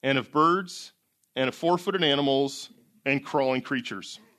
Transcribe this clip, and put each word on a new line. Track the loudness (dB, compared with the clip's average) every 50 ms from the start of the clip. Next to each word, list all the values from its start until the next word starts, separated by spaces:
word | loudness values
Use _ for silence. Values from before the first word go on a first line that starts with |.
| 0
and | 2 0 0
of | -2 -2
birds | 0 2 4 4 4 2 -2 -6 -12 -16 -16 -18 _ _ _ _ _ _ _ _ _
and | -2 -2 -2
of | -2
four-footed | -2 2 2 2 2 0 -2 0 2 2
animals | 4 4 4 4 2 2 2 2 0 -2 -10 -16 -16 -20 _ _ _ _ _ _
and | -2 -2 -2 -2
crawling | -2 0 0 2 2 0 -2 -2
creatures. | -4 -6 -6 -6 -6 -10 -10 -10 -14 -16 -18 -20 _ _